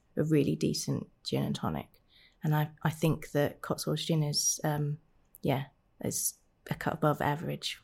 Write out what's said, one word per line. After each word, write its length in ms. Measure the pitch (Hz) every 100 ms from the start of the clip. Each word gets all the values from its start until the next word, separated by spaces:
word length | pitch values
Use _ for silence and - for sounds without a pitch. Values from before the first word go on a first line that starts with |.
| _ -
a 60 |
really 320 | 151 156 156 156
decent 520 | 135 147 - 139 - _
gin 200 | - 135
and 120 | 143 -
tonic. 320 | 98 76 - _ _ - - _
And 120 | 160 151
I, 140 | 151 -
I 60 | 156
think 420 | - 160 151 -
that 300 | 147 143 -
Cotswolds 420 | - 139 - 151 -
gin 180 | 160
is, 360 | 147 147 - -
um, 340 | 156 147 147 151 _ _ _ -
yeah, 240 | - 135 139 _ _ -
is 300 | - - - - _ _ -
a 40 | 151
cut 180 | - -
above 260 | 151 143
average 580 | 143 147 139 - - -